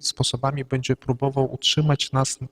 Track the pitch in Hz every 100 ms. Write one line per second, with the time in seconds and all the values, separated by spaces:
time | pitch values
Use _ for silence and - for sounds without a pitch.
0 | - - 135 123 135 143 131 131 127 127
1 | - 120 139 135 131 127 - - 151 143
2 | - 135 135 - 131